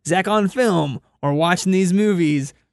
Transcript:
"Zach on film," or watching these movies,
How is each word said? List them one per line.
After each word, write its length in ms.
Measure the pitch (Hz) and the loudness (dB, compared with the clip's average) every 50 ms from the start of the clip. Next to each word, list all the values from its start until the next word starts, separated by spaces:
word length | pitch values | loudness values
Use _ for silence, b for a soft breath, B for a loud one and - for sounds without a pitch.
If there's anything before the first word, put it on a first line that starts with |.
| - | -6
"Zach 220 | 156 170 185 190 202 | -4 -2 -2 0 0
on 200 | 208 214 208 190 | 0 0 0 0
film," 520 | - - 254 226 190 165 151 143 131 - _ _ _ - - | 0 0 0 2 2 0 0 -2 -6 -10 _ _ _ -8 -4
or 120 | 113 143 | -2 -2
watching 380 | 147 160 170 180 175 - 190 185 | 0 0 0 0 0 0 0 0
these 200 | 185 190 180 180 | 2 2 2 2
movies, 640 | 196 214 214 202 175 170 151 151 147 135 139 - _ _ _ | 2 2 2 2 2 2 0 0 0 -2 -6 -10 _ _ _